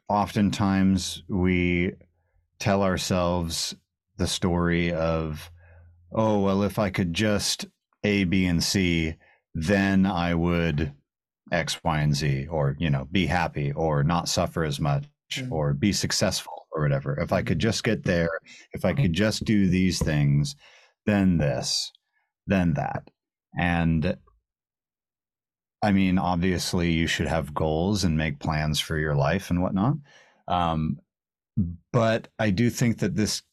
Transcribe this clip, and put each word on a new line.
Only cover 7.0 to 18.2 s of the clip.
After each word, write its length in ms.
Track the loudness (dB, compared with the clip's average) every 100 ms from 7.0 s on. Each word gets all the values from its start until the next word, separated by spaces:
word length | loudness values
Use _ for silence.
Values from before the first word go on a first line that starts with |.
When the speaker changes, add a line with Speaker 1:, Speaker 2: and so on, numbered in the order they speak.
| -2
Speaker 1:
just 540 | 0 0 0 -2 -4 -8 _ _ _
A, 200 | 0 2
B, 220 | 2 2 2
and 160 | 2
C, 520 | 0 2 2 2 -2 -6 _ _ _
then 540 | -6 0 2 4 4 2
I 260 | 2 0
would 580 | 0 0 2 0 0 -4 -6 _ _ _ _ -4
X, 320 | -2 -2 -4
Y, 160 | -2 0
and 160 | 0 0
Z, 320 | 0 -2 -4
or, 280 | -2 -2 -2
you 100 | -2
know, 160 | -2 -2
be 160 | 0 0
happy 440 | 0 -2 -2 -4
or 300 | -2 0 0
not 240 | 2 0 -2
suffer 340 | -2 -2 -2
as 160 | -4 -2
much 260 | -2 -2 -4 _ -10 -8
Speaker 2:
Mm. 160 | -6
Speaker 1:
or 220 | -2 -2
be 200 | 0 0
successful 760 | 0 -2 0 0 -2 -6 -14 -10
or 100 | -4
whatever. 360 | -2 -2 -2 -4
If 120 | -2
I 80 | 0
could 160 | 0 0
Speaker 2:
Mm. 40 |
Speaker 1:
just 220 | 0 0
get 200 | -2 -2
there, 260 | 0 0